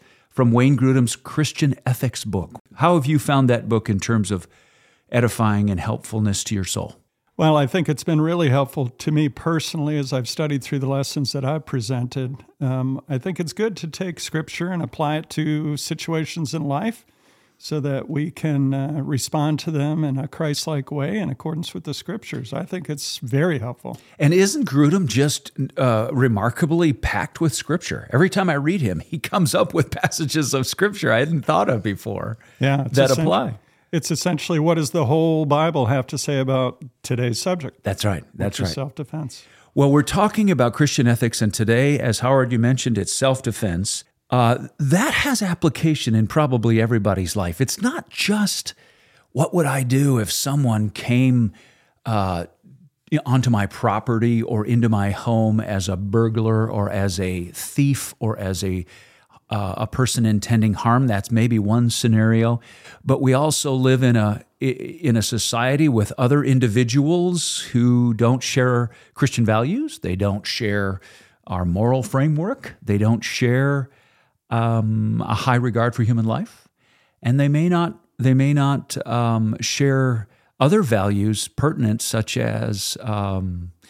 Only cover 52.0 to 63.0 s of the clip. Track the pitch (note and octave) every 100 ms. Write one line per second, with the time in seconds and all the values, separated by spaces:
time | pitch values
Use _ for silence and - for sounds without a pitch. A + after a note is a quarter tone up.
52 | - G#2+ F#2+ F2 F2 _ - C3+ - _
53 | _ D#3 - B2 A#2+ A2 G2 - A#2 G2+
54 | A2+ A2+ A#2+ A#2 A2 A2 G#2 A#2 A#2 G#2+
55 | G2+ G2 - A2+ A2 G#2+ - G2 F#2 F#2
56 | G2+ A2+ A2+ A2 A2 A2 A2 G#2 G2+ G2
57 | G2 F2+ F#2 F2+ F2 - - - C#3+ C3+
58 | - - A2+ G#2+ G2 F#2 G2 F#2 F2 -
59 | - _ _ - _ G#2 G2 F#2+ A2 -
60 | A#2+ - A2+ G#2+ - A#2 A2 F#2+ A#2 B2
61 | C3 G2+ - A2+ A#2+ A2+ G2+ A#2 A#2+ -
62 | A#2+ A2 A2 A2+ A#2 A#2 - - - -